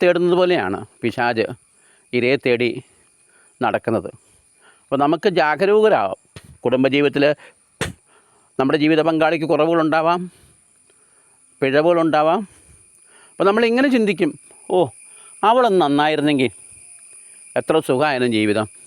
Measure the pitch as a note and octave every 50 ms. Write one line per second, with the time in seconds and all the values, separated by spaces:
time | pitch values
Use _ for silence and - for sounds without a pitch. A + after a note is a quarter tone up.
0 | F#3+ F3+ F3 F3 F3 F3 E3+ F3 F#3 F3+ F3+ D#3 G2+ F#2 G2 F#2+ G#2+ - _ _
1 | - A#2 - - A#2+ A#2+ B2 A2 G#2+ - B2 - _ _ _ _ _ _ _ _
2 | _ _ - B2 A#2 B2 C#3 C3+ - C3 A#2+ A#2 B2 A#2 - - - _ _ _
3 | _ _ _ _ _ _ _ _ _ _ _ - B2+ A2+ G2+ G#2+ - - A2+ G#2
4 | F2 - - - _ _ _ _ _ _ _ _ _ _ _ _ _ - C#3 C3+
5 | C#3+ C#3+ E3 E3 - G#3+ F3+ E3+ D#3 D3+ D3+ C#3 F#3+ F#3+ G#3 G#3+ G#3+ G#3+ F#3+ B2+
6 | G#2 F#2+ F#2+ - _ _ - - - - - - - A#2+ B2 B2+ C3 C3+ C3 C#3+
7 | D3 C#3+ C3 C#3+ C#3+ D3 D3 - - - _ _ _ _ _ - - - - _
8 | _ _ _ _ _ _ _ _ _ _ _ - C3 C3+ D3 D#3 C#3+ D3+ D#3+ D3+
9 | D3+ E3 D#3+ D#3 D#3+ D#3 E3 D#3 D#3 D3 D#3+ D3 D3+ E3 E3+ E3 D#3 D#3 D3 D#3+
10 | D#3 E3 F3 F3+ F3+ F3 - _ _ _ _ _ _ _ _ _ _ _ _ _
11 | _ _ _ _ _ _ _ _ _ _ _ - C#3+ C3+ C3 D3 D#3 E3+ F3 E3+
12 | E3 D#3+ C#3+ D3+ D3+ D#3 E3+ G#3+ G#3 - _ _ _ _ - _ _ _ _ _
13 | _ _ _ _ _ _ _ - E3 G3 G3+ A3+ A#3+ A3+ A#3 B3 C4+ C#4+ B3+ B3
14 | A3 F#3+ F3 D#3 F#3+ D3+ - - _ _ _ _ _ - F#3+ F#3 E3+ B2+ - _
15 | _ _ _ _ - - _ _ - G3+ A#3 B3+ B3 A3+ G3 F#3 E3 C#3+ C#3+ C#3+
16 | D3 D#3 D#3 D3+ C#3+ D3+ D3 C3+ C3 A#2 - _ _ _ _ - _ _ _ _
17 | _ _ _ _ _ _ _ _ _ _ - B2+ - - D#3+ D#3+ D3 - C3+ B2+
18 | D3 D3+ C#3 B2+ B2 B2 A2+ A2 G#2+ G#2 G#2 G#2+ G#2+ - _ _ _